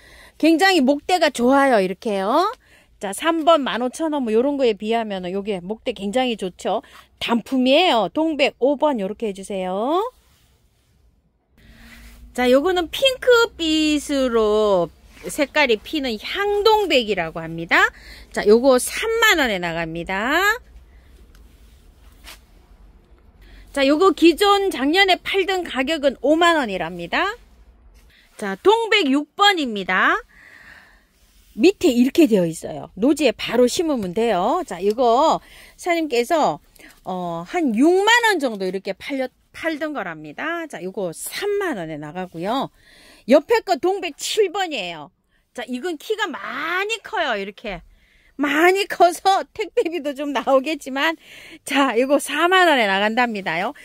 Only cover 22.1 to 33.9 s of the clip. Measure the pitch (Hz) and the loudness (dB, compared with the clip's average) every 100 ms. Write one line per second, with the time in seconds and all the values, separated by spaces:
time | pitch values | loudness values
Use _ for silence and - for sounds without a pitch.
22.1 | - - - _ _ _ - - _ _ | -20 -20 -20 _ _ _ -20 -20 _ _
23.1 | _ _ _ - - - 285 269 302 381 | _ _ _ -20 -20 -8 0 2 4 4
24.1 | 294 330 302 403 403 392 277 269 370 392 | 6 4 6 4 4 0 -2 0 2 4
25.1 | 339 - 392 370 370 330 247 269 320 277 | 2 0 -2 0 -2 -4 -4 -2 0 0
26.1 | 226 269 320 349 320 233 185 165 180 170 | 0 2 4 4 2 0 -4 -6 -8 -4
27.1 | 269 381 480 _ _ _ _ _ _ _ | -2 -2 -6 _ _ _ _ _ _ _
28.1 | _ _ - 202 196 370 453 440 427 285 | _ _ -10 -8 0 4 4 2 0 2
29.1 | 277 302 - 403 359 254 202 185 185 254 | 0 -2 2 2 2 -2 -6 -2 0 2
30.1 | 403 - _ - - - - _ _ _ | 0 -6 _ -20 -20 -20 -20 _ _ _
31.1 | _ _ _ _ 202 311 - 339 240 254 | _ _ _ _ 0 2 2 2 4 2
32.1 | - 262 208 165 160 - 147 147 185 254 | 4 4 4 0 -4 -10 -12 -12 -2 0
33.1 | 311 269 - - 240 247 - 330 | 2 0 0 -2 2 2 2 -2